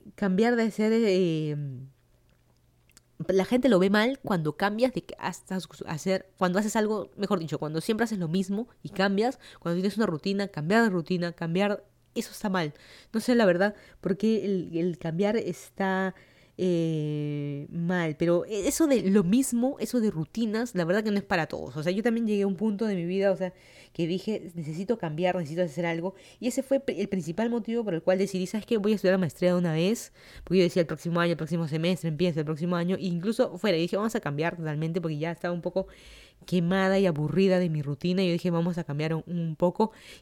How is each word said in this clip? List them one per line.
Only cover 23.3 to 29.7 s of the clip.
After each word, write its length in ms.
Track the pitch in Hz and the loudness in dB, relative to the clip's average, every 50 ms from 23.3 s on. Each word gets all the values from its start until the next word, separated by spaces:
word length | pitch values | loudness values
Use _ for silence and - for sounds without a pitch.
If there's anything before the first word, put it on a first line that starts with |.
o 60 | 190 | 2
sea, 160 | 190 185 180 - - - - - - - - | 0 -2 -6 -8 -12 -20 -20 -20 -20 -20 -12
que 140 | _ - 175 | _ -4 -2
dije, 460 | 156 185 180 - 220 214 - - 190 170 | -2 -2 -4 -4 -4 -6 -6 -8 -10 -10
"Necesito 420 | 170 147 151 156 170 196 190 233 | -8 -8 -6 -6 -6 -2 -2 -2
cambiar, 400 | 220 180 160 151 156 180 180 180 | -2 -2 -6 -2 0 0 0 0
necesito 240 | 180 165 135 160 175 | -2 -4 -4 -2 -2
hacer 240 | 180 160 135 170 170 | -2 -2 -2 -4 -2
algo", 300 | 170 165 165 165 190 185 - - - - _ | -2 -2 -2 -4 -6 -8 -10 -20 -20 -16 _
y 80 | 208 247 | -6 -2
ese 140 | - 269 | -2 -2
fue 180 | 269 - 277 269 | 0 0 0 0
pri-, 180 | 269 - - 160 | 0 -2 -4 -4
el 120 | 208 196 | -4 -2
principal 400 | 202 190 151 160 160 - 226 233 | -2 -4 -4 -4 -2 -2 -2 -2
motivo 340 | 233 240 - 226 226 233 226 | -2 -4 -4 -4 -4 -2 -2
por 80 | 208 | -2
el 100 | 170 165 | -4 0
cual 140 | - 185 185 | 2 2 2
decidí, 300 | 185 202 190 - 185 185 | 2 2 0 0 -2 -2
"¿Sabes 180 | 180 - 220 - | -2 -4 -6 -2
qué? 140 | - 240 214 | 0 0 2
Voy 140 | 190 214 | 2 2
a 20 | 214 | 2
estudiar 180 | 190 - 180 190 | 4 4 4 4
la 40 | 190 | 4
maestría 340 | 185 139 - - 180 180 | 2 -2 -2 0 2 2
de 60 | 180 180 | 4 4
una 160 | 175 170 | 2 2